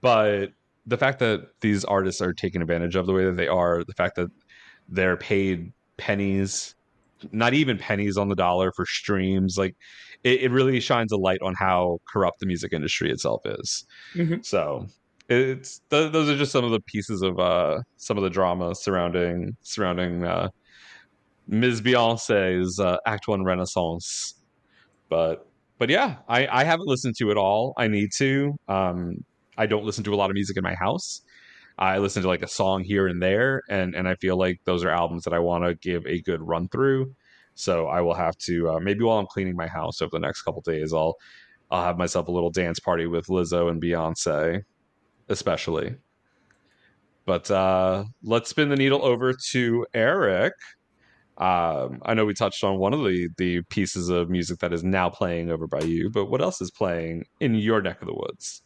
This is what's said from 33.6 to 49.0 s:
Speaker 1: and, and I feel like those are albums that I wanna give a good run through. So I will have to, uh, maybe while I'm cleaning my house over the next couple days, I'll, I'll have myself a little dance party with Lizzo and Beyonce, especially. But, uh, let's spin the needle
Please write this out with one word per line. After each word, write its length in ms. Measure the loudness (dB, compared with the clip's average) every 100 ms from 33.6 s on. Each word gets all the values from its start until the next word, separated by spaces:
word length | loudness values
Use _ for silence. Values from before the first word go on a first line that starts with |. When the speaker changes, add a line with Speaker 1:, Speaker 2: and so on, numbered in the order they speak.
| -2
Speaker 1:
and, 240 | -2 -2 -2
and 120 | -2
I 80 | 0
feel 220 | 0 2
like 240 | 0 0 -2
those 180 | 0 0
are 40 |
albums 340 | 0 0 -4 -2
that 80 |
I 60 | 0
wanna 360 | 0 0 0 -2
give 300 | -4 -4 -4
a 160 | -4
good 200 | -2 -4
run 280 | -2 -4 -4
through. 440 | 0 0 0 -2 -8 _ _ _ -8
So 320 | -2 0 0
I 120 | 0
will 140 | 0
have 240 | 0 -2 -2 -4
to, 240 | 0 0
uh, 100 | 0
maybe 240 | -2 0
while 140 | 2 2
I'm 80 | 0
cleaning 300 | -4 -4 -4
my 100 | -6
house 340 | -6 -6 -4
over 100 | -4
the 80 | -4
next 240 | -4 -4
couple 180 | -6 -6
days, 320 | -4 -4 -2
I'll, 220 | 0 0 -2 -12 -20 -20 _ _
I'll 140 | -2
have 140 | -2 -2
myself 320 | -2 -2 -2
a 20 |
little 200 | 0 0
dance 280 | 0 -2 -2
party 280 | -2 0 0
with 180 | -4 -2
Lizzo 420 | -2 0 0 0
and 120 | 0
Beyonce, 800 | -2 0 -2 -2 -2 0 0 -2 -8 _ _ _ _ _ -8
especially. 680 | -4 -2 -2 -2 -4 -4 -8 _ _ _ _ _ _ _ _ _ _ _ _ -2
But, 260 | -2 0
uh, 540 | 2 4 4 2 0 -4 -12
let's 260 | 0 0 0
spin 200 | 0 2
the 80 | 4
needle 260 | 4 4